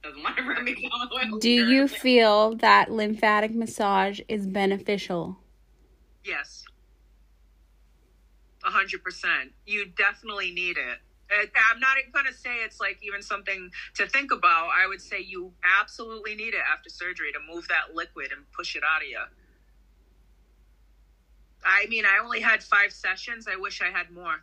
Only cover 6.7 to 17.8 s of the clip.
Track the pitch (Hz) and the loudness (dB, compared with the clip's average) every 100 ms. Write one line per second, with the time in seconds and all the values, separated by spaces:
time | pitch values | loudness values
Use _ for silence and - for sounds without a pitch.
6.7 | _ _ _ _ _ _ _ _ _ _ | _ _ _ _ _ _ _ _ _ _
7.7 | _ _ _ _ _ _ _ _ _ - | _ _ _ _ _ _ _ _ _ -2
8.7 | 208 190 190 185 180 180 156 131 _ - | 0 -2 -4 -10 -8 -4 -4 -6 _ -8
9.7 | 208 196 170 202 208 226 202 185 175 180 | -8 -6 -2 -2 -2 -10 -6 -6 -6 -6
10.7 | 160 123 120 _ _ _ 208 208 254 220 | -6 -6 -10 _ _ _ -2 0 2 2
11.7 | 233 262 269 262 285 269 240 247 240 240 | 4 2 0 -2 -2 -4 -6 -8 -8 -8
12.7 | - 196 202 208 202 196 202 196 190 185 | -6 -8 -6 -12 -12 -8 -8 -6 -8 -10
13.7 | - - - 196 - 180 - 170 165 170 | -16 -14 -6 -2 -2 -2 2 4 4 2
14.7 | 175 190 190 - 202 185 185 185 _ 180 | 2 2 -2 -10 -10 -10 -12 -14 _ 2
15.7 | 190 208 - 233 220 208 214 214 202 151 | 2 0 -8 -12 -10 -10 -8 -6 -4 -2
16.7 | 156 175 - 175 175 151 143 151 170 170 | -4 -6 -12 -10 -6 -8 -8 -12 -14 -2
17.7 | 170 | -2